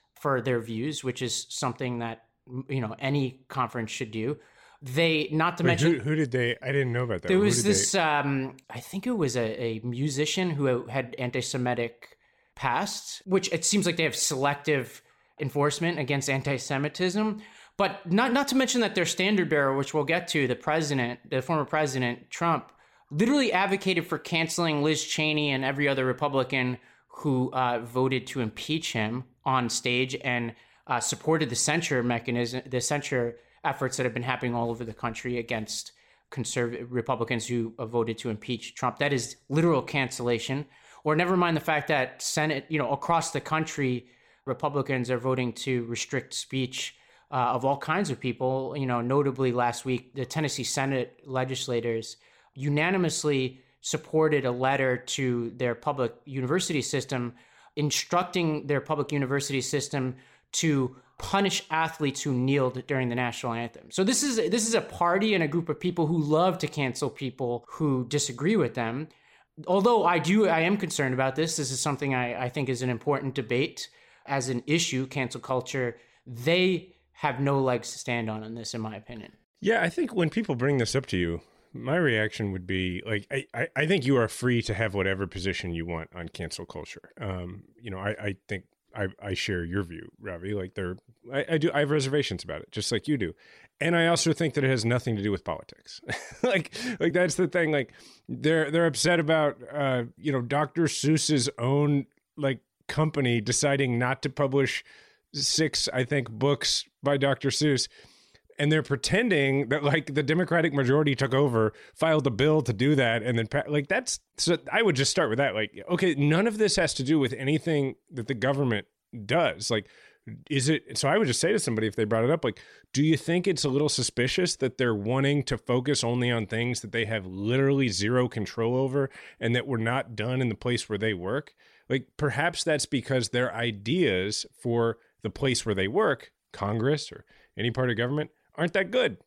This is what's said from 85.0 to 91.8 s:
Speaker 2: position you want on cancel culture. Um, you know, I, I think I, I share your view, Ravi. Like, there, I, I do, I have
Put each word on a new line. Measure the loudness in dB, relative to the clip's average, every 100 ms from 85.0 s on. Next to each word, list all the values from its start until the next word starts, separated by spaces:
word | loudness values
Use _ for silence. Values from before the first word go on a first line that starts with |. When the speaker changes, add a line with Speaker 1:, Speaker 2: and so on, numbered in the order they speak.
| 0 0 -4
Speaker 2:
position | -4 -4 -4 -4
you | -4 -4
want | -6 -8 -12
on | -12
cancel | -8 -8 -8 -12
culture. | -12 -12 -16 -18 -10
Um, | -6 -6 -8 -12 -18 _
you | -10
know, | -6
I, | -4 -4
I | -4 -6 -8
think | -10 -10 _ _ -6
I, | -6 -6
I | -6
share | -4 -2 -4
your | -2 -4
view, | -4 -8 -16 -16
Ravi. | -12 -10 -6
Like, | -6 -6
there, | -6 -6 -8 _ _ -8
I, | -4 -2
I | 0
do, | 2
I |
have | 0